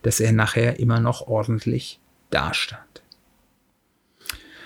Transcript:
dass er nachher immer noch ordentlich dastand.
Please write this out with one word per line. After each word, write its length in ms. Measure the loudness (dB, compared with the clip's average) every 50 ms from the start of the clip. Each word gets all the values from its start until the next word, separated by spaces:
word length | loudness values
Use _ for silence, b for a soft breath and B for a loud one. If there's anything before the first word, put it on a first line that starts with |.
| -2
dass 180 | -2 0 2
er 120 | 2 4 4
nachher 460 | 4 2 2 2 2 2 2 2 2
immer 220 | 2 2 2 2
noch 260 | 2 0 0 -2 -4
ordentlich 760 | -2 -2 -2 0 -2 -2 -2 -2 -2 -2 -2 -4 -8 -14 -20 _ _ _ _ _ _
dastand. 760 | -2 -2 -2 -2 -4 -4 -6 -6 -10 -16 -20 _ _ -20 -20 _ -20 _ _ _ _ _ _ _ _ _ _ _ _ _ _ _ _ _ _ _ B B B B B B B B B B B